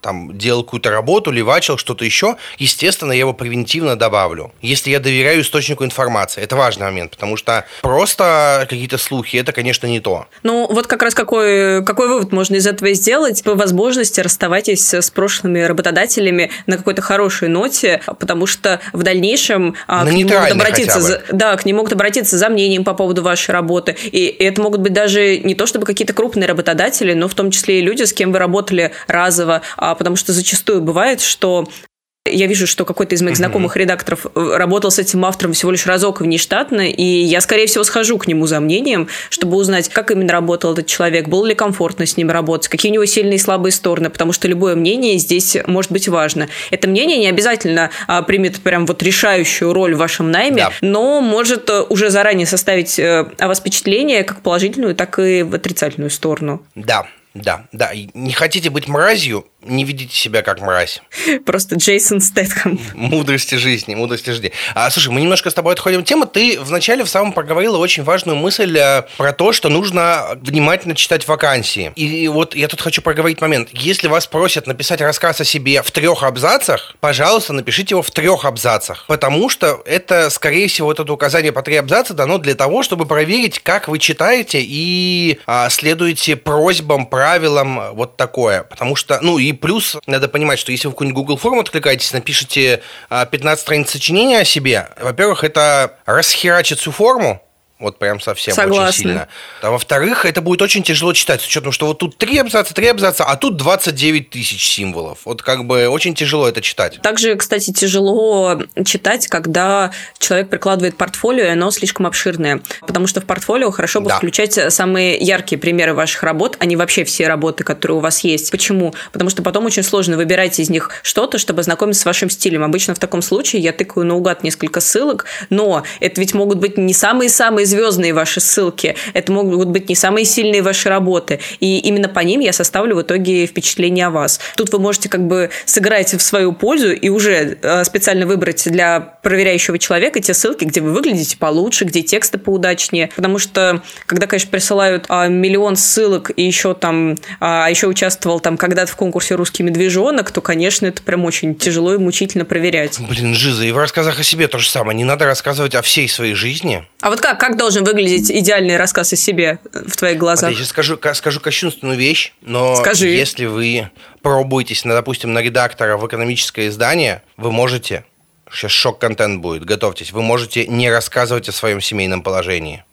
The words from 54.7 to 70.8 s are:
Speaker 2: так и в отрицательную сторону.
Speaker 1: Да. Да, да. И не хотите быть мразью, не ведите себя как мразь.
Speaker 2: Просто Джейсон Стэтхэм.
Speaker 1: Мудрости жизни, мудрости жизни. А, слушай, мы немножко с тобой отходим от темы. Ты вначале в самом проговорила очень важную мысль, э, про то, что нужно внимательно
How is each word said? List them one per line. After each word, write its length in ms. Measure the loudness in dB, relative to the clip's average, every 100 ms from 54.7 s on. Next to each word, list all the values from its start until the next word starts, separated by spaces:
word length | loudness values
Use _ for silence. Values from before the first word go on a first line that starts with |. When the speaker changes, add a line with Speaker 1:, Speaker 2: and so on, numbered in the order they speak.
| 0 -2 -2
Speaker 2:
так 220 | -2 0
и 220 | 2 2
в 140 | 0 -4
отрицательную 560 | -6 -4 -4 -4 -6
сторону. 520 | -4 -4 -2 -4 -8 -12 -12
Speaker 1:
Да. 320 | -2 -2 -2 -14 _
Да, 320 | -8 -4 -4 -8
да. 200 | -4 -4
И 160 | -4 -12
не 200 | -10 -6
хотите 360 | -2 -2 -2 -2
быть 200 | -4 -4
мразью, 560 | 0 2 0 -2 -6 -8 _
не 220 | -6 -4 -4
ведите 280 | -6 -6
себя 280 | -4 -2 0
как 180 | 0 -4
мразь. 420 | 0 0 0 -6 _ -6 -2 -2 0
Speaker 2:
Просто 300 | -2 -2 0
Джейсон 420 | 2 2 2 2
Стэтхэм. 580 | 2 0 -2 -2 -2 -2 -6
Speaker 1:
Мудрости 640 | -6 -2 0 0 0 0 -2
жизни, 400 | 0 -2 -4 -6
мудрости 360 | -4 -4 -6
жизни. 200 | -6 -6 -8 -6 -2
А, 140 | 0
слушай, 160 | 0 0
мы 80 | 2
немножко 280 | 2 2 0
с 40 |
тобой 180 | -2 0
отходим 260 | 0 0 0
от 40 | 2
темы. 200 | 0 2
Ты 340 | 2 0 0
вначале 460 | -2 -2 0 0 0
в 40 |
самом 220 | 0 0
проговорила 460 | -2 -2 0 0 2
очень 260 | 0 0
важную 320 | 0 0 0 0
мысль, 420 | 0 0 0 4
э, 260 | 4 2 0 -2
про 160 | -2
то, 220 | 2 2
что 160 | 2 2
нужно 680 | 2 0 0 2 0 -2 -8
внимательно 520 | -2 2 2 2